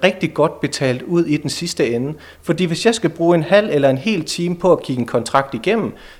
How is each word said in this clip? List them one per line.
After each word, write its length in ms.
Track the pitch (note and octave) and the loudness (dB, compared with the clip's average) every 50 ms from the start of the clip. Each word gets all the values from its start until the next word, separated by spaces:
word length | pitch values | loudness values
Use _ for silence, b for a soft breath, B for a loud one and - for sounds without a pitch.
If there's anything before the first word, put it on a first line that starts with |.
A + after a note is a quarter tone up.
| - | 0
rigtig 300 | G3 G3 - E3+ D#3 - | 0 2 0 -4 -4 0
godt 260 | D3+ D3 E3 - - | 0 0 0 0 -4
betalt 420 | - C#3 - - C#3+ C3 B2 B2+ | -6 -6 -4 -2 -2 -2 -2 -2
ud 220 | - - F3 E3+ E3+ | -4 -2 0 0 2
i 120 | - D3 | 2 -2
den 140 | D3 - C3+ | -2 -2 -6
sidste 440 | - - F3 F3 - - D3 A#2 A#2+ | -6 -6 -6 -6 -2 0 0 0 0
ende. 200 | A#2 C3 D3 D#3 B B B B B | -2 -2 -4 -6 B B B B B
Fordi 220 | - - D#3+ - F#3 | -4 -4 0 0 0
hvis 220 | D#3+ E3+ - - | -2 -2 0 0
jeg 80 | A3+ A3+ | 0 0
skal 160 | - - D#3 | 2 -2 -2
bruge 240 | - - E3+ E3+ F3 | -2 0 2 4 4
en 80 | E3 | 2
halv 260 | D3+ - F#3+ G#3 G#3+ G#3+ | 2 4 4 2 4 2
eller 180 | D3+ C#3+ C#3 C3+ | 0 2 4 4
en 80 | C3 C3 | 2 2
hel 260 | D#3 A3 G#3+ E3+ D3+ | 0 -2 -2 -2 -2
time 320 | - - - E3+ F3 F3+ | -4 -4 -4 -2 -4 -4
på 160 | F3 - F3+ | 0 2 2
at 100 | D#3+ - | 2 2
kigge 180 | - - C3 B2 | 2 -6 -4 -4
en 60 | A#2 | -4
kontrakt 480 | - - A#2+ A#2+ - - C#3 C3+ - - | -2 -2 -2 -2 2 0 0 0 0 -6
igennem, 380 | - - F3+ A3+ A3 E3+ G2+ B B B B B | -4 -2 0 0 0 -2 -4 B B B B B